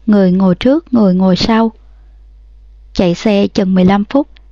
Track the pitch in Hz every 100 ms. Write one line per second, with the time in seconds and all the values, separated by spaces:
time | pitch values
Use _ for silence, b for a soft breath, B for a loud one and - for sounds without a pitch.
0 | - 202 185 180 190 180 247 302 - 240
1 | 202 180 190 180 - 220 226 - - -
2 | - - - - - - - - - -
3 | 180 175 226 202 202 - 185 185 180 202
4 | 202 277 302 - -